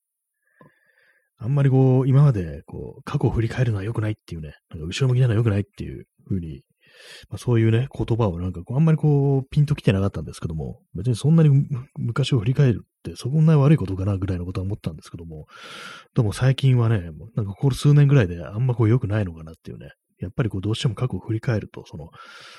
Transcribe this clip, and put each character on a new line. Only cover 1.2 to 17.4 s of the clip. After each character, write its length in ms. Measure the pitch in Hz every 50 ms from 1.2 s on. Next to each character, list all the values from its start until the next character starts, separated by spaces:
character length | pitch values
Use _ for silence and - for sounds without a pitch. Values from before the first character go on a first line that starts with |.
| _ _ _ _
あ 80 | 110
ん 80 | 117 143
ま 80 | 143 139
り 80 | 135
こ 300 | 127 131 131 131 127 131
う、 80 | 131 139
今 140 | 131 139 147
ま 100 | 143 117
で 300 | 98 87 80 71 73 -
こ 300 | - - - 65 - - 135
う、 20 | -
過 160 | - - 147
去 100 | - 113
を 20 |
振 120 | - 117 113
り 60 | 113
返 180 | - - 131
る 60 | 120 107
の 60 | 98
は 60 | 98
良 80 | 110 117
く 80 | -
な 80 | 107 107
い 40 | 107
っ 20 |
て 200 | - _ - 85
い 40 | 80
う 20 |
ね、 120 | 78 73 - - _ _
な 60 | -
ん 40 | 82
か 60 | 76
後 160 | 87 95 - 135
ろ 60 | 127
向 80 | 123
き 40 | 123
な 60 | 131
の 40 | 120 104
は 40 |
良 60 | 110 117
く 80 | 113
な 80 | 98 104
い 20 |
っ 40 | 101
て 200 | - _ - -
い 160 | 73 67 62
う 60 | - _ _ _ _
風 140 | - 98 92
に、 220 | 82 80 69 67 - _ _ _ _ _ _ - - - - - - _
ま 60 | -
あ、 40 | -
そ 160 | - 123 120
う 60 | 113
い 80 | 113 113
う 20 |
ね、 180 | 110 117 131 139 -
言 240 | - 117 - 117
葉 120 | 110 117 101
を 120 | 85 85
な 80 | 90 95
ん 40 | 85
か 100 | 85 85
こ 120 | - 120
う、 20 |
あ 40 | 139
ん 40 | 165
ま 80 | 160 160
り 40 |
こ 460 | 156 - 151 147 143 139 143 139 135 135
う、 20 | -
ピ 100 | - 147
ン 60 | 147
と 80 | 143 147
き 80 | - -
て 100 | - 101
な 80 | 95
か 60 | 98
っ 40 | 98
た 120 | - 85 76
ん 20 |
で 80 | - -
す 80 | -
け 80 | - 82
ど 60 | 80
も、 260 | 78 71 62 - - _ _ -
別 140 | 82 98 127
に 80 | 120
そ 120 | - - 143
ん 80 | 165
な 60 | 165 160
に 80 | 147
む-、 160 | 135 139 143 - 139 120 - - - -
昔 340 | 123 120 113 - 131 - 147
を 60 | 120
振 80 | 95
り 80 | 120 131
返 180 | - 143 127 104
る 100 | 87 -
っ 40 | _ _ _ -
て 140 | - 85
そ 120 | - - 120
ん 160 | 147 160 156
な 140 | 165 160 143
悪 160 | 135 147 160
い 40 | -
こ 80 | 95
と 100 | 90 98
か 100 | 90 92
な 100 | 104 101
ぐ 100 | 92 95
ら 100 | 92 92
い 20 | 87
の 80 | 87
こ 60 | 92 90
と 80 | 95
は 40 | 92
思 120 | 95 101
っ 20 | -
た 140 | - 95 80
ん 40 |
で 60 | 73 -
す 80 | -
け 80 | - 85
ど 80 | 85
も、 200 | 82 80 76 78 - - - - - - - - - - - - _ _
で 80 | 135 117
も 100 | 101 -
最 220 | - 127 131 131
近 220 | - 135 135 127 123
は 100 | 117 113
ね、 220 | 113 101 85 85 78 76 90 110 -
な 80 | -